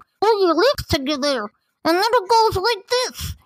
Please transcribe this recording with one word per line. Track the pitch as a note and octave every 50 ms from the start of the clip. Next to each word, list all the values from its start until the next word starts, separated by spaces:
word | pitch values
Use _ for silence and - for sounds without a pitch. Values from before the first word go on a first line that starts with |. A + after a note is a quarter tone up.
| - _ _ _
pull | F#4+ G#4+ A4+ G4+ F#4+
your | F4 D#4+
lips | D4 F#4 C5 D5 - - -
together | - D#4+ C4+ B3+ D4+ C4+ B3+ D4 C#4 B3 G#3 G#3 - _ _ _ _ _ -
and | D4+ E4
then | F4+ G4
it | A4+ A4+ B4+ F#4 F4+
goes | A#4 A4+ A4 A4 F4+
like | F#4+ F4+ A4+ A#4+ F#4+ - -
this? | B4 B4 B4+ G4+ - - - - - - _